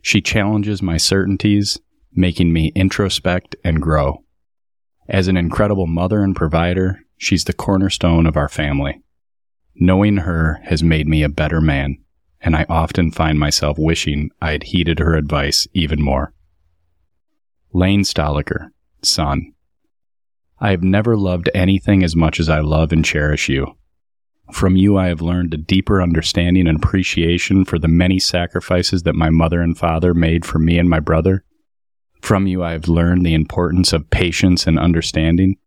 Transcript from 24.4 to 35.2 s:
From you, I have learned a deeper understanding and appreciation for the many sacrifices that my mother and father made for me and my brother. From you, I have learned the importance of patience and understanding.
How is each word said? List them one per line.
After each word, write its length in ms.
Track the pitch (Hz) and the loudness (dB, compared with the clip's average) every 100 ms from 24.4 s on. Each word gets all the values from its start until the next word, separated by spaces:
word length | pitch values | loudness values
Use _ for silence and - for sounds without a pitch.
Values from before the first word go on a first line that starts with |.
| - | -16
From 220 | - 95 | -2 2
you, 220 | 92 101 98 | 4 4 2
I 100 | 92 | 0
have 140 | 82 | -2
learned 340 | 85 90 85 | -2 -2 -4
a 20 | 80 | -6
deeper 460 | 80 95 - 98 | -2 -2 2 0
understanding 640 | 87 82 - - 87 92 85 | 2 0 -2 -2 2 2 2
and 160 | 80 | 0
appreciation 800 | - 98 90 - 82 87 - 95 | 0 0 -2 -2 0 0 2 0
for 140 | 92 85 | 2 -2
the 80 | 82 | 2
many 320 | 82 90 92 | 2 2 0
sacrifices 840 | - 87 87 92 - 90 87 92 | 0 -4 -4 -6 -2 -2 0 -2
that 100 | 82 | -2
my 160 | 76 80 | 0 2
mother 320 | 80 82 85 | 4 2 2
and 160 | 85 82 | 0 0
father 360 | 85 82 90 | -2 0 2
made 300 | 85 82 85 | 2 2 0
for 140 | - 82 | -2 0
me 180 | 80 85 | 2 2
and 140 | 87 | 2
my 80 | 82 | 0
brother. 460 | 76 80 85 95 _ _ _ _ _ _ _ _ | 0 0 2 -2 _ _ _ _ _ _ _ _
From 260 | - 101 98 | -2 0 0
you, 160 | 90 | -2
I 80 | 85 | -4
have 160 | 82 85 | -4 0
learned 360 | 82 85 90 | 2 4 2
the 100 | 85 | 2
importance 580 | 80 78 - 87 90 90 | 2 0 -2 0 2 2
of 180 | 82 - | 0 -2
patience 560 | - 90 82 95 87 - | 0 0 2 2 2 2
and 140 | 80 | 2
understanding. 800 | 85 82 - 80 | 2 0 -2 -2